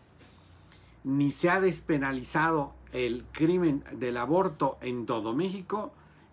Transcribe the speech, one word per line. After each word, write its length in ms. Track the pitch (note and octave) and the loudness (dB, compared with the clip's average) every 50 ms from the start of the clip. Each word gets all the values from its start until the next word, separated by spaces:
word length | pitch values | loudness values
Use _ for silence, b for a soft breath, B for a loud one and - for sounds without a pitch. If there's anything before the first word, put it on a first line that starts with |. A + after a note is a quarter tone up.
| - _ - - b b b b b b b b b b b b b b b b b | -20 _ -20 -20 b b b b b b b b b b b b b b b b b
Ni 260 | C3+ C3+ C#3+ C#3+ C#3 | 0 2 2 2 2
se 200 | - - - F3 | 2 2 2 4
ha 100 | F3+ F#3+ | 4 4
despenalizado 1120 | F#3+ F#3 D#3 - - - D#3 C#3 C#3 C3+ C3+ B2+ B2 - - D#3 D#3+ E3 D#3+ D3+ C#3 - - - - - | 4 2 2 0 -2 0 0 0 0 -2 -2 -4 -4 -2 0 2 2 4 2 2 0 -2 -6 -16 -16 -8
el 320 | - B2+ B2 A#2+ - B2 - - | -4 -2 -2 -2 -2 -4 -8 -8
crimen 520 | - - D#3 E3 F3+ F3+ F3 D#3 C3+ D3 - - | -2 0 2 2 4 4 2 2 2 0 -4 -8
del 240 | - A2+ B2+ A#2+ A#2+ | -8 -6 -4 -4 -2
aborto 640 | A#2+ A#2+ C3 E3 F#3 F#3+ F3+ D3+ - D3+ C3+ - - | -2 0 2 2 2 2 0 -2 -2 -2 -2 -2 -4
en 260 | A#2+ B2 B2 B2 A2 | -6 -6 -6 -4 -4
todo 280 | A2+ A#2+ A2 G#2 A2+ A#2 | -4 -4 -4 -2 -2 -2
México, 580 | D3+ F#3 F#3+ F#3+ G3 F3 - G3+ G#3+ G3+ - - b b b b b b b | -2 -2 -4 -4 -8 -8 -6 -6 -6 -6 -8 -12 b b b b b b b